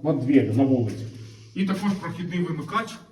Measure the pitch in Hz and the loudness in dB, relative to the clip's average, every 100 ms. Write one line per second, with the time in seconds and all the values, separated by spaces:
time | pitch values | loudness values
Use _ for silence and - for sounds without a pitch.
0 | 143 135 123 139 110 113 135 127 107 - | 0 0 6 6 6 2 4 4 0 -4
1 | - - - - - - 190 - 202 190 | -12 -14 -18 -20 -12 -2 0 0 -2 -2
2 | 170 170 180 180 170 151 131 208 226 - | -6 -8 -6 -4 -2 -4 -4 -4 -4 -12
3 | - | -18